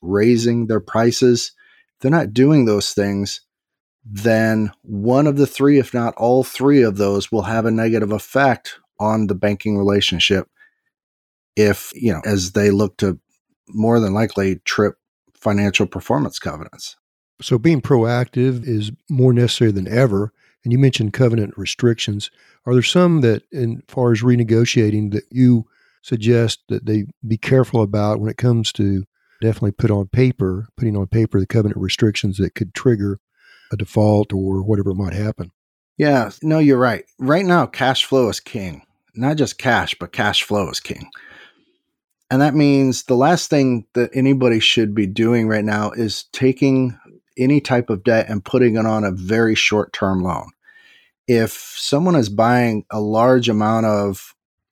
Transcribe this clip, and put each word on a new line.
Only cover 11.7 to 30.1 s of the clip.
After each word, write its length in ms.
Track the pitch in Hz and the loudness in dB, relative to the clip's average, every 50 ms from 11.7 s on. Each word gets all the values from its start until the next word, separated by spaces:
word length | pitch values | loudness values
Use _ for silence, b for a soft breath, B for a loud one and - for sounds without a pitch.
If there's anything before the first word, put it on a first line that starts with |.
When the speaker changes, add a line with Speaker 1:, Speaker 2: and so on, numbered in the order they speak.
| 98 - - - - | 0 -2 -8 -14 -10
Speaker 1:
you 160 | - 120 110 | -4 -2 -2
know, 100 | 85 - - | -2 -2 -2
as 260 | 107 101 98 90 92 | -2 -2 -2 -2 -2
they 200 | - 107 104 104 | -2 2 2 2
look 260 | 98 101 107 95 - | 2 2 0 -2 -2
to 200 | - 104 95 85 - _ _ _ _ _ _ _ _ _ - | -2 -2 -2 -2 -6 _ _ _ _ _ _ _ _ _ -10
more 300 | 95 107 107 117 117 117 | -6 -2 0 2 2 2
than 140 | 110 95 98 | 2 0 0
likely 440 | 107 113 - - 101 98 95 90 - - | -2 -2 -2 -2 -2 -2 -2 -4 -4 -6
trip 300 | - - 110 104 101 - _ _ _ _ _ _ _ _ | -4 -2 0 0 0 -2 _ _ _ _ _ _ _ _
financial 540 | _ - 110 104 101 101 98 - - 101 | _ -4 -2 0 0 0 0 0 -2 -2
performance 520 | - - 92 - - 123 147 131 - - - | -2 -4 -8 -4 -2 -2 -2 -2 -4 -6 -10
covenants. 580 | - 82 76 78 - - - - - - - _ _ _ _ _ _ _ _ - | -10 -10 -10 -10 -14 -16 -18 -18 -18 -18 -20 _ _ _ _ _ _ _ _ -18
Speaker 2:
So 160 | - - 131 | -4 -2 -2
being 240 | 110 117 165 160 127 | 0 2 2 2 2
proactive 840 | - - 139 117 110 117 120 123 123 - - 123 127 131 127 120 - | 2 2 2 2 2 0 0 -2 -4 -4 -2 -2 0 0 -2 -4 -4
is 240 | 123 113 107 104 107 - - _ - | -4 -4 -4 -4 -6 -10 -14 _ -4
more 240 | 147 123 127 131 120 | 0 2 4 4 4
necessary 380 | 120 120 113 - - 123 110 | 4 2 2 2 2 2 2
than 160 | 98 98 92 | 2 0 -4
ever. 460 | 95 110 120 135 113 98 98 104 104 - _ _ _ _ _ - | -2 0 2 2 2 2 0 -2 -4 -6 _ _ _ _ _ -2
And 80 | 120 | 0
you 80 | 120 131 | 2 4
mentioned 340 | 135 131 - - 110 101 - | 4 4 2 0 -2 -4 0
covenant 440 | - 131 117 113 113 104 104 - | 0 0 2 2 0 -2 -4 -6
restrictions. 720 | 104 95 - - - 123 117 110 - - 110 104 104 - - b b b b b b _ | -10 -10 -10 -4 0 0 0 2 0 -4 -6 -6 -6 -8 -12 b b b b b b _
Are 80 | 120 127 | 0 2
there 100 | 123 117 | 2 2
some 380 | - - 180 180 175 165 151 | 2 2 2 4 4 4 4
that, 220 | 123 113 104 - - _ | 4 2 2 0 -4 _
in 320 | - 139 120 117 120 - - | -6 -6 -4 -4 -6 -8 -14
far 240 | _ - 131 123 120 | _ -4 0 2 2
as 100 | 117 104 | 2 2
renegotiating, 920 | 120 123 123 120 117 107 113 113 123 - - 123 107 104 104 107 107 101 104 | 4 2 4 4 2 2 2 2 2 2 2 2 2 2 0 -2 -2 -4 -4
that 100 | 101 - _ | -6 -8 _
you 360 | 123 127 127 123 120 113 113 - _ _ _ _ _ _ | 0 2 4 4 4 2 0 -6 _ _ _ _ _ _
suggest 580 | _ - 127 110 107 120 120 117 117 107 - - _ - | _ -6 -6 -2 0 2 2 2 2 -2 -4 -8 _ -8
that 160 | 107 101 113 | -8 -6 -4
they 200 | 110 107 107 101 - - _ - | -2 -2 -2 -4 -6 -12 _ -6
be 100 | 110 110 | -6 -6
careful 440 | - - - 135 131 123 - - 117 | -4 0 2 2 2 2 2 0 -2
about 380 | 107 98 107 104 104 104 107 110 | 0 0 0 -2 -2 -2 -2 -2
when 100 | 107 110 | -4 -6
it 80 | - | -4
comes 340 | - 123 123 117 113 107 - - | -2 0 0 0 0 -2 -4 -4
to 300 | - 101 98 98 95 101 - _ _ _ _ _ _ | -2 -2 0 -2 -2 -4 -8 _ _ _ _ _ _
definitely 300 | 110 113 104 - 104 101 | -2 -2 -2 -2 -4 -4
put 200 | - - 123 107 | -2 0 0 0
on 160 | 104 101 95 | 0 -2 -2
paper, 600 | - | -2